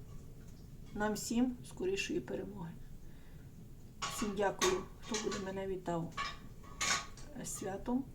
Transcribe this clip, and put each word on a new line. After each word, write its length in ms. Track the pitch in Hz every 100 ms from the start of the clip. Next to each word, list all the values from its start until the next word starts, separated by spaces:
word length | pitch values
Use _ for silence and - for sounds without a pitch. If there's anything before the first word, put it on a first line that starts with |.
| - - - - - - - - -
нам 180 | - 214
всім 440 | 208 - 233 254 247
скорішої 560 | - - 190 196 - 330
перемоги. 500 | - - - 202 165 - - - - - - - - - - - - -
Всім 320 | - - 208 196
дякую, 480 | 196 - 185 190 - -
хто 240 | - 214
буде 200 | 202 202
мене 220 | 190 196 196
вітав, 460 | 180 170 170 165 - - - - - - - - - - - - 247
е, 60 | -
святом. 580 | - 196 - - 247 277